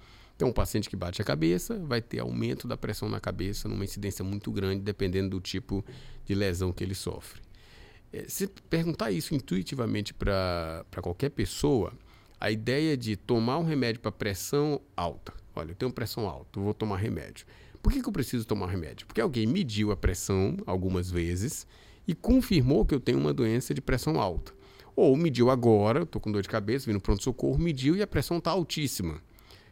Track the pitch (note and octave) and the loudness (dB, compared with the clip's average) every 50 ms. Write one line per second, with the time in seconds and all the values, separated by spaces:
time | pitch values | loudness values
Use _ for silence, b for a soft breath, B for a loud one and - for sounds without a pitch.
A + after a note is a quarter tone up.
0 | b b b b b b b b C3+ B2+ A2+ - F#2+ - - G#2+ G2 - - F#2 | b b b b b b b b 0 2 2 2 0 0 0 -2 -2 -2 -4 -6
1 | F2+ F2 F2+ - G#2+ - C#3 D#3 D#3+ E3 F3 F3+ - - A#3 G3+ E3+ C#3+ B2 A#2 | -6 -4 -4 -4 -2 -2 0 2 2 2 2 0 -2 -4 -6 -6 -4 -2 -2 -2
2 | A2 - - A#2 A#2+ B2 A#2+ A#2 A2+ A#2 C3 B2 - B2 A2+ - - A2+ G#2 - | -2 -4 -6 -6 -4 -4 -2 -2 -2 -2 -2 -4 -6 -6 -6 -4 -4 -6 -4 -4
3 | A2 G#2+ G#2+ G2+ - G2+ F#2 - F#2+ G2 G2+ - - G#2 G2+ G2 G2 F#2 - G#2 | -4 -4 -4 -4 -4 -6 -4 -4 -4 -4 -4 -4 -6 -4 -4 -4 -4 -6 -6 -6
4 | G2+ G2 F#2+ - F#2+ F#2+ G2+ G2+ - A#2 G#2+ G#2 G2 F#2+ G2 G2+ G2 G#2 G2+ - | -6 -6 -6 -4 -4 -4 -4 -4 -4 -4 -4 -2 0 0 0 -2 -2 -4 -4 -2
5 | G2+ F#2 F2 F#2+ G2 F#2+ F#2+ F#2+ F2+ - - F#2+ - - G2+ G2 - B B B | -2 0 0 0 0 -2 -2 -4 -6 -6 -6 -6 -4 -4 -4 -4 -4 B B B
6 | B B B B B - G2+ G2 G2+ F#2+ F2 F2 F#2 F2+ F2 - F#2+ F#2 F#2+ - | B B B B B -2 0 0 0 0 0 0 -2 -2 -2 -2 -4 -6 -6 -6
7 | - F2 - - - - - - - B B B B B B B B B B B | -6 -8 -8 -8 -12 -16 -18 -20 -20 B B B B B B B B B B B
8 | B B - - - - - - G3 G3 - - - - E3 E3 E3 F3 C#3+ - | B B -14 -12 -10 -8 -6 -4 -6 -6 -6 -10 -6 -2 0 0 0 0 -2 -2
9 | G#3+ A3+ F#3+ E3 - - D#3+ C3 - - F3 F#3 E3+ - C#3 C3 A#2 G#2+ G#2 G#2 | -2 -2 -2 -2 -2 -2 -2 -4 -2 -2 -2 -2 -2 -2 -4 -2 -2 0 0 -2
10 | G#2 - - - - G2+ G2 F#2+ F#2 F2+ F2 F2 E2 D#2+ D#2+ E2 - - - - | -2 -4 -6 -4 -2 0 0 2 0 0 0 -2 -4 -4 -6 -10 -12 -12 -10 -6
11 | F2+ F2+ F2 - C3+ C#3+ - - G#2 - - - - D3 C#3+ A2+ F2 - - - | -6 -6 -4 -2 -4 -2 -2 -2 -4 -4 -2 0 2 2 2 2 0 -2 -6 -12
12 | - b b b b b b b - G#2 A2 G#2+ A2 A#2+ B2+ D3 D#3 D#3+ D3 B2+ | -20 b b b b b b b -2 -2 -2 -2 0 0 0 2 2 2 0 0
13 | A#2 A2 G#2 - - - A#2+ A2+ A2+ B2 C3 E3 E3 D#3+ D#3 C3+ B2 A#2 A2 - | -2 -2 -4 -2 0 0 2 2 2 2 0 0 0 0 0 2 0 0 -2 -2
14 | - G#2+ - - G#2+ G#2 G2 - - - C#3+ C#3+ D3 D3+ C#3+ C#3 - - - - | -4 -6 -4 -4 -4 -4 -4 -4 -4 0 0 2 2 2 0 -4 -6 -8 -6 -4
15 | F2 E2 - - - - - - - - - - E2 E2 F#2 - B2+ B2+ A#2+ - | -4 -4 -4 -6 -12 -14 -14 -14 -14 -12 -10 -10 -8 -8 -6 -4 -4 -4 -2 -4
16 | A#2 - - B2+ A2 F#2 C#2 C2 - - - G2+ G2 G#2 G#2+ - A2 G#2+ G2 F#2+ | -6 -4 -4 -4 -4 -4 -4 -8 -12 -10 -6 -4 -2 -2 -2 0 -2 -2 0 0
17 | G#2 A2+ - D#2 - - - - - B B B B B B B B - - C4+ | -2 -2 -2 -4 -8 -10 -14 -18 -20 B B B B B B B B 4 4 4
18 | B3 B3 G3+ D#3+ A#2+ - - A#2+ A2 - A2 G2+ F#2 F2+ F#2+ F2+ D#2+ C#2 - - | 2 -2 -2 -2 -2 0 -2 -2 0 0 -2 -2 -2 -2 -2 -4 -4 -6 -10 -14
19 | - - - A2 A3 F#3 B2+ A2+ A2 A2+ D#3 G3+ F3+ A#2+ G#2 G#2 G#2+ G#2 G2+ - | -16 -6 -2 0 0 2 2 2 2 2 2 2 0 0 0 0 0 0 0 2
20 | - G2 F2+ - - - G2 F#2+ F#2+ G#2 - G3+ - - F2+ F#2 F2+ F#2 F#2 F2+ | 0 0 0 0 0 2 2 4 4 2 0 -2 -4 -2 -2 0 0 0 0 0
21 | F2 F2+ F2 F2 E2 E2+ F2+ F2+ G#2 D#3 - - - b b b b b b b | 0 0 0 0 0 0 0 0 -2 -2 -4 -8 -12 b b b b b b b
22 | b b E3 - - - B3+ C4 - - F#3+ D3+ B2 B2+ D3+ G#3+ G3 - D3+ B2+ | b b -4 0 4 4 6 6 6 6 4 6 6 6 6 6 6 4 2 2
23 | - - B2 C3+ C#3+ D3 C#3+ C#3+ A#2 A2 A2+ B2+ - - D3 C#3 - - C3 A#2+ | 2 2 2 4 4 2 2 2 2 2 2 2 0 -2 -4 -2 0 0 0 0
24 | - D#3 D#3+ C#3+ A2 F#2 E2 - - - - - B B B B B B B - | 2 2 2 2 2 0 0 -4 -6 -10 -12 -20 B B B B B B B 6
25 | G3 C#3+ C3+ D#3 E3+ D#3+ B2+ B2 A#2 B2+ C3 B2+ A#2 A#2 A2 G2+ G2+ G#2+ A#2+ D#3 | 6 8 8 6 4 2 4 4 6 6 6 6 6 6 6 8 6 6 4 2
26 | F3 - - G#2+ - A2 G#2 G2+ F#2+ - - A2+ G2+ G#2+ B2 C#3 - A2+ G#2+ G2 | 0 -2 -6 -6 -2 -2 0 -2 -2 -2 -2 -2 0 0 -2 0 0 0 -2 0
27 | - - G#2 F#2+ - C3 A#2+ - C3+ C3+ C3+ D3 E3 E3+ D3 B2+ C3 C#3+ E3+ G3+ | 2 2 2 2 0 -2 -2 0 0 2 2 4 2 2 2 2 2 2 4 2
28 | G#3 - - D3+ - - F3 E3+ - E3+ E3 F#3+ D#3+ - - D#3+ D3 B2 - - | 2 0 0 -2 0 0 0 0 0 2 2 2 0 -2 -2 -2 -2 -2 -2 -2
29 | F#2 D#2+ D2+ - - - B B B B B B B B | -4 -4 -4 -6 -12 -18 B B B B B B B B